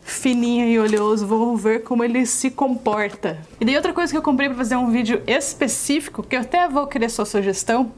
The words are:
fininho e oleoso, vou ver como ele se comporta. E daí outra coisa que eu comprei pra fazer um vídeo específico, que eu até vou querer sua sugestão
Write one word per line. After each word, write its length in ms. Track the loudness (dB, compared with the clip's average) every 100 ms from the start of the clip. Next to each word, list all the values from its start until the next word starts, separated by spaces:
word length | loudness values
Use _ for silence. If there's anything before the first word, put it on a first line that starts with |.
fininho 640 | -10 -2 0 2 2 2 4
e 140 | 4
oleoso, 480 | 4 2 2 2 2
vou 300 | 0 2 2
ver 260 | 0 0
como 220 | 0 0 2
ele 200 | 2 0
se 240 | 0 -2
comporta. 880 | 0 -2 0 0 0 -2 -2 -6 -6 -14 -2
E 60 | 0
daí 100 | 2
outra 160 | 0
coisa 220 | -2 -2
que 40 | 0
eu 40 |
comprei 260 | 0 0 0
pra 100 | -2
fazer 200 | -2 0
um 120 | 2
vídeo 320 | 2 0 -2 0
específico, 960 | 0 -2 -2 -2 0 0 -2 -2 -10
que 140 | -4 -4
eu 20 |
até 300 | 0 2 2
vou 180 | 0 -2
querer 220 | -2 -2
sua 160 | -2 -2
sugestão 640 | 0 0 -2 0 0 0